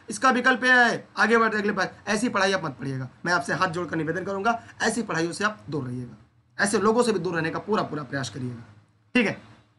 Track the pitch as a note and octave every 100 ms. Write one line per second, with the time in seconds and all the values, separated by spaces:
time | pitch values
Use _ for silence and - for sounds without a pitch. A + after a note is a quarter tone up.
0 | - A3 B3 B3 C4 B3 B3+ B3+ A#3 E3+
1 | - - G#3+ A#3 A3 G#3 G3+ G3 F3 -
2 | - G#3 A#3+ G3+ G3 F#3+ D#3 B2+ C#3+ C3
3 | B2+ - E3 F3 - D#3 F#3 E3 F3 E3
4 | D#3 F3+ F#3 G3 G#3+ A#3 - - A#3 A3
5 | G#3 D#3+ E3+ E3 G#3+ G#3+ - C#3+ B2+ B2
6 | A#2+ - _ _ _ - G3+ G#3+ G#3+ A3+
7 | A#3 G3+ E3+ E3+ D#3+ E3 G3+ G3+ C#3+ D3+
8 | C#3+ C#3+ B2+ - B2+ A#2 A2+ - _ _
9 | _ B3 G3 - - - _